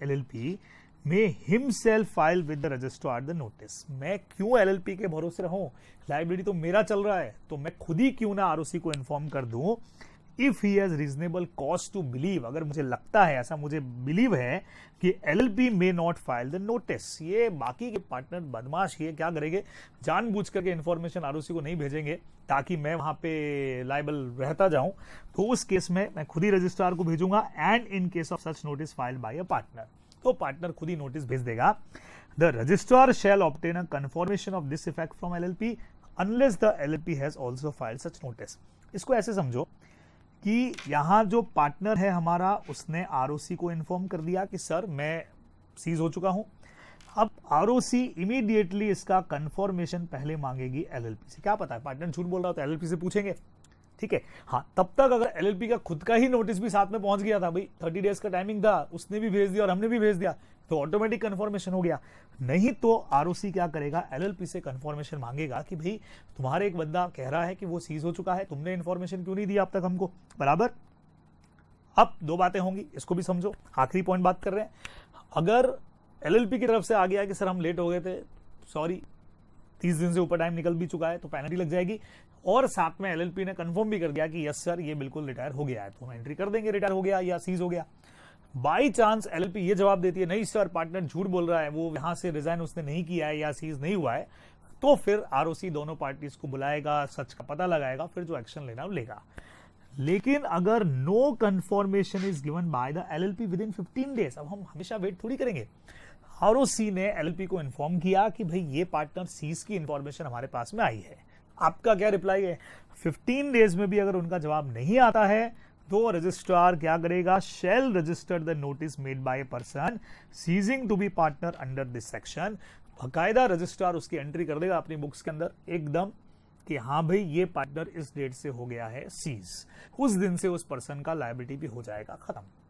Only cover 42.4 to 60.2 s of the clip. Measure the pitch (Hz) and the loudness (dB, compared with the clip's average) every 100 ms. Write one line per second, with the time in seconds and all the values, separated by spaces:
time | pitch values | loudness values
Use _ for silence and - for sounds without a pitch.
42.4 | 185 208 - 139 - 160 180 135 135 147 | 2 0 -4 -10 -6 -6 -2 -2 -2 -4
43.4 | - 175 175 165 156 180 190 175 160 185 | -6 -6 -4 -4 -4 -4 -4 -4 -2 -2
44.4 | 196 185 - 165 202 139 151 165 - - | -2 -6 -4 -4 -2 -4 -4 -4 -8 -18
45.4 | - - _ - 165 165 165 180 190 185 | -20 -20 _ -8 -2 0 0 0 0 0
46.4 | - - - - - - - - - - | -4 -14 -20 -20 -20 -20 -6 0 0 0
47.4 | - 147 208 247 - 247 254 - 185 262 | 2 4 6 4 4 2 0 -2 0 0
48.4 | 214 214 180 202 214 185 - 185 185 143 | 4 4 4 2 0 0 2 2 2 -4
49.4 | 151 - 196 180 170 180 170 135 143 156 | -4 -2 -2 0 -2 -4 -6 -6 -4 -4
50.4 | 139 127 127 135 175 135 117 110 - - | -4 -4 -4 -4 -6 -6 -8 -10 -14 -4
51.4 | 202 208 170 117 143 135 175 165 175 185 | 0 0 -2 -8 -8 -8 -6 -4 -2 -2
52.4 | 180 175 143 156 165 170 175 208 202 - | -2 -2 -4 -4 -4 -4 -2 -2 -2 -6
53.4 | - - - - - - 226 160 - - | -12 -20 -20 -20 -20 -10 -2 -2 -2 -16
54.4 | - 127 - - 180 - 269 240 233 165 | -4 -4 0 2 4 6 6 6 2 2
55.4 | 190 185 226 233 - 156 - 226 254 247 | 0 0 0 -2 -2 -4 4 6 6 4
56.4 | 208 185 226 202 196 214 196 202 202 202 | 2 0 2 2 2 0 0 2 2 2
57.4 | 175 175 202 - 165 175 202 196 208 180 | 2 -2 -4 -6 -4 0 0 0 -2 -2
58.4 | 196 214 214 180 147 170 - 208 220 196 | -2 2 4 4 0 -10 -8 -4 0 2
59.4 | 196 196 202 185 226 240 214 185 | 2 4 2 2 0 4 4 2